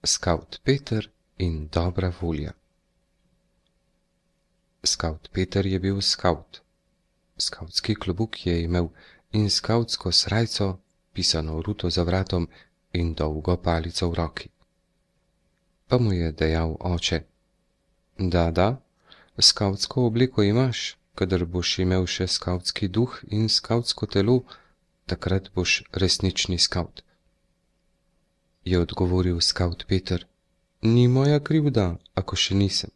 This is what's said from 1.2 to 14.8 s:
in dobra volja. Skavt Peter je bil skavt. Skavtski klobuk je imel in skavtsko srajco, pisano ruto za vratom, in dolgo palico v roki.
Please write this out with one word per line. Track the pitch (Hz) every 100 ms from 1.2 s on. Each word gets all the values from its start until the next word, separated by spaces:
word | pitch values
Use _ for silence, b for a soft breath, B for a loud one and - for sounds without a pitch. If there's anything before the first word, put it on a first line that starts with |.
| _ _
in | 90 80 76
dobra | 85 87 90 92 85
volja. | 85 78 73 - _ _ _ _ _ _ _ _ _ _ _ _ _ _ _ _ _ _ _ _ _ _
Skavt | - - 82 78 -
Peter | - 92 98 98
je | 95
bil | 95 98
skavt. | - - 107 - - - _ _ _ _ _ _ _ -
Skavtski | - - 82 - -
klobuk | 107 - 87 110 - 90
je | 85
imel | 85 87 85 B B B _
in | 107 104
skavtsko | - - 117 117 - 92
srajco, | - - 104 117 - 101 95 _ _ _
pisano | - 90 82 80 80
ruto | 85 101 90
za | 85
vratom, | 87 92 98 90 85 B B _ _
in | 85 85
dolgo | 82 78 76 80 87
palico | 87 82 82 - 87
v |
roki. | 85 82 - - _ _ _